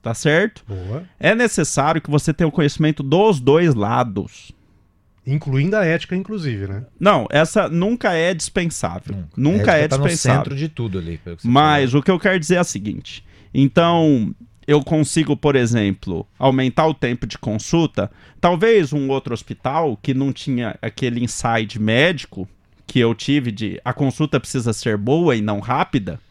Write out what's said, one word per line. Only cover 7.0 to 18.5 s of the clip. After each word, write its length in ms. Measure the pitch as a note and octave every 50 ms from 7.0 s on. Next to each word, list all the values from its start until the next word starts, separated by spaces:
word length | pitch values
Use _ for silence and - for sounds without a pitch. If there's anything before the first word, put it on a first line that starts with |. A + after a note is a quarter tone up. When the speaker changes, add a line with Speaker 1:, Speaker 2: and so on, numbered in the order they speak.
| D#3+ G3 G#3 - A2 -
Speaker 1:
essa 380 | - C#3+ D#3+ E3 - G#3 F#3+ D3
nunca 440 | D3+ E3+ F3 G3+ A#3+ A#3 - G#3+ F3+
é 180 | D#3+ D#3+ F3 F#3+
dispensável. 840 | E3 - - - G3 F3+ E3+ - - - - F2 F2+ - - G#2
Speaker 3:
Nunca. 120 | G2 F2 D2 _
Speaker 1:
Nunca 360 | - B2+ C#3+ F3+ G3+ G3+ - F3+
Speaker 3:
A 40 |
Speaker 1:
é 40 | D#3
Speaker 3:
ética 80 | D3 D3+ C#3
tá 20 | C3+
no 100 | C#3+ D3
Speaker 1:
dispensável. 300 | - D#3+ - C3 G#2+ E2+ A#1+
Speaker 3:
centro 120 | - C3+
de 120 | C3+ D3+ D#3+
tudo 300 | D#3 - A#2+ A2+ F#2 F#2+
ali, 200 | E2+ E2 E2+ D#2
pelo 180 | - F2 E2+
que 60 | E2 -
você 60 | A#2
Speaker 1:
Mas 420 | A#2+ C#3 D3+ D#3 D3+ C#3+ C#3 B2+
Speaker 3:
falou. 100 | A#2 D3
Speaker 1:
o 40 | C3+
que 60 | -
eu 80 | F#3 E3+
quero 180 | - G3+ F#3 F#3
dizer 160 | D#3 D3 F3+
é 60 | F3
o 40 | F3
seguinte. 600 | - - G2+ G2 G#2+ F#2+ - - - - - - - - - - - -
Então, 840 | - C#3 C#3 - - E3+ E3+ E3+ E3+ D#3+ D#3 C#3+ B2 A2 F#2 - _ - _ _ _ -
eu 160 | - D3 D3 C3+
consigo, 540 | - D#3+ D#3 D3+ C3+ - E3 D#3+ - D3
por 180 | C3+ - D3+ C#3
exemplo, 720 | C3 B2 A2+ A#2 A#2+ G#2 G2 F#2+ - - - F2+ E2 - _ _ _
aumentar 480 | - C3+ C3 C3 C3 C3 B2 - D#3
o 80 | D#3+ D3+
tempo 320 | _ - B2 A#2+ A#2+ -
de 100 | A2+ -
consulta. 760 | - - - G#2+ G#2+ - - - E3 E3 D#3 _ - F#2+ G2 - - - - - -
Talvez 520 | - F3